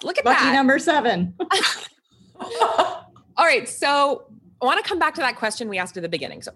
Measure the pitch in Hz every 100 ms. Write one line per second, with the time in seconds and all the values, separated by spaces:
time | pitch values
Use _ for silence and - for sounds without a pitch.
0 | - 392 370 311 262 269 262 277 349 302
1 | 233 180 180 - 370 381 - - - _
2 | _ _ _ - - 466 - - 349 -
3 | - - _ - 330 254 - - 294 285
4 | 285 262 - 214 - - 254 349 - 370
5 | 311 320 254 233 220 - 226 190 185 185
6 | 170 165 135 - -